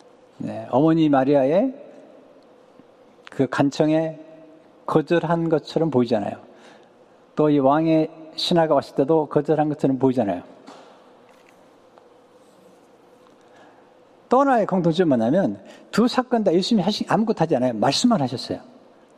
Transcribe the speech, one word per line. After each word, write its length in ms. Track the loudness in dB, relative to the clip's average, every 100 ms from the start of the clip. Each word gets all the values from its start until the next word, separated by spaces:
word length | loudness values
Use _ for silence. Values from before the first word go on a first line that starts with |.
| -20 _ _ -14
네, 300 | -12 -12 -4
어머니 400 | 0 2 4 2
마리아의 640 | 2 2 2 2 2 0 -4 -18 -20 -20 -20 -20 -20 _ _ _ _ _ _ _ _ -10
그 160 | -4 -2
간청에 720 | 0 -2 0 0 0 -2 -8 -20 -20 -20 -20 _ _ -2
거절한 640 | -2 0 0 0 -2 0
것처럼 400 | -2 -2 -4 0
보이잖아요. 480 | 0 0 -2 -4 -10 -16 -20 -20 -20 -20 _ _ _ _ -2
또 140 | 2
이 100 | 2
왕의 500 | 2 2 2 0 -2 -8 -18 -8
신하가 400 | -2 0 2 0
왔을 200 | -2 -2
때도 320 | 0 0 0
거절한 420 | -2 0 0 -2
것처럼 280 | -2 -2 0
보이잖아요. 460 | 0 0 -2 -4 -10 -20 -20 -20 -20 -20 -20 -20 _ _ _ _ _ _ _ _ -20 _ _ _ _ _ _ _ _ _ _ _ _ _ _ -20 -20 _ _ _ _ _ -2
또 120 | 2
하나의 240 | 2 2 0
공통점은 520 | 0 0 2 2 2
뭐냐면 460 | 2 0 0 -4 -14 -20 -6
두 160 | 0 0
사건 360 | 0 -2 0
다 100 | 0
예수님이 300 | 0 2 0
하신, 240 | 0 -4 -2
아무것도 300 | -2 0 -2
하지 160 | 0 0
않아요. 180 | -2
말씀만 480 | 0 -2 0 0 0
하셨어요. 380 | -2 -6 -10 -12 -14 -20 -20 _ _